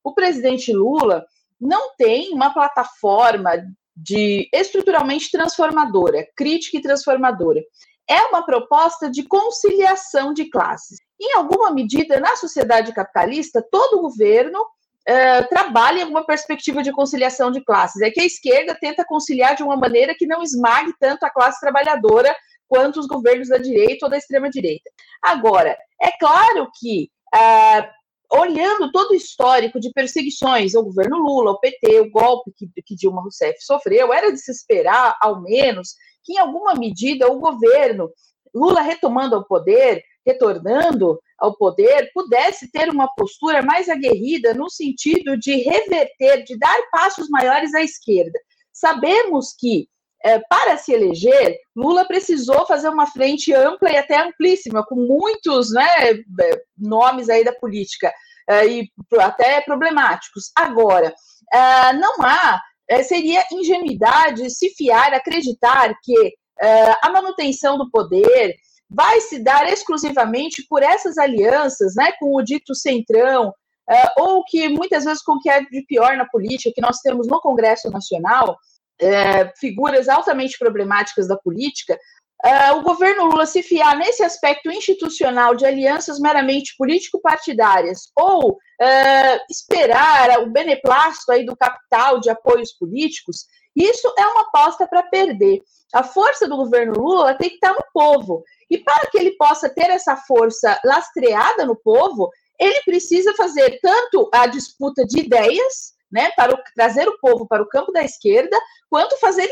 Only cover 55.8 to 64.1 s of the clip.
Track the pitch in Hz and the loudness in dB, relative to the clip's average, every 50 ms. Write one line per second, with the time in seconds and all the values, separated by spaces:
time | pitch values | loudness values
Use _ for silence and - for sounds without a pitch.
55.8 | 285 349 349 320 262 233 220 214 233 202 185 180 175 165 165 - - _ _ 180 | 2 2 2 2 4 2 0 0 -4 _ -2 -2 0 0 0 -2 -6 _ _ -12
56.8 | 208 208 220 220 247 262 269 254 233 226 226 226 226 247 247 - 247 220 196 208 | -8 -4 0 2 2 2 2 0 -2 0 2 2 2 0 -2 -4 -10 -8 -8 -8
57.8 | 196 - - - 190 170 - - _ _ _ _ - - 208 208 214 226 240 240 | -8 -10 -10 -4 -4 -4 -4 -6 _ _ _ _ -4 0 2 2 2 2 0 -2
58.8 | 214 - _ 202 - - 233 220 190 202 214 - 240 262 285 294 285 285 285 262 | -8 -12 _ -20 -8 0 2 2 2 2 2 0 0 2 2 0 -2 -4 -4 -2
59.8 | 320 330 311 262 262 208 - - - - - 202 - - - 311 330 269 233 226 | -2 0 0 2 0 0 0 -4 -8 -18 -18 -18 -16 -4 -2 -2 -2 0 2 2
60.8 | 226 208 185 180 165 156 156 _ _ _ _ _ _ - 214 247 254 254 262 254 | 2 4 4 2 2 0 -4 _ _ _ _ _ _ 0 2 4 4 6 6 4
61.8 | 254 254 262 294 370 427 508 349 269 254 294 349 349 269 190 - - - _ _ | 4 4 2 2 0 -2 0 0 0 2 2 2 2 0 0 0 -4 -12 _ _
62.8 | _ - 233 254 262 - 359 349 320 311 330 370 359 - 330 370 359 311 370 359 | _ -2 0 0 0 0 -2 -2 -2 0 0 0 0 -2 -4 -6 -2 -2 -2 -2
63.8 | 349 302 - 175 214 233 | -2 -6 -4 0 0 2